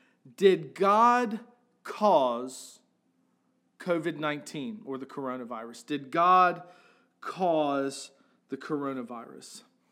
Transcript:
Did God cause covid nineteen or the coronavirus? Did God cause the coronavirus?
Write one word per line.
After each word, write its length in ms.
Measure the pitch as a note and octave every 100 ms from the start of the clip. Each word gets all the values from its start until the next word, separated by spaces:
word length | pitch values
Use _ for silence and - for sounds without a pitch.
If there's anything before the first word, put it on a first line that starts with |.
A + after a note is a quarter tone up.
| _ _ C3 -
Did 400 | F#3+ F3+ D3 -
God 640 | G3 G#3 A#3+ B3 A#3+ G#3+ - _ _ _
cause 960 | - - G#3+ E3 B2+ A#2+ C3 B2+ - - _ _ _ _ _ _ _ _ _ -
covid 380 | F#3 E3+ D#3+ D3
nineteen 640 | D3+ D3 C#3+ D#3 B2+ G#2+
or 140 | C3+ C3
the 80 | C3
coronavirus? 800 | - C3+ B2+ A#2+ A#2 A#2 A#2 -
Did 260 | D3 C3
God 520 | E3 F3 F#3 F3+ E3+ - - _ _ _ _
cause 880 | - D#3+ F3+ D#3 D3 C#3 C#3 C3+ - _ _ _ -
the 80 | C3+
coronavirus? 1080 | - D3+ C#3 C3 A#2 A#2+ B2+ C#3+ - - - _ _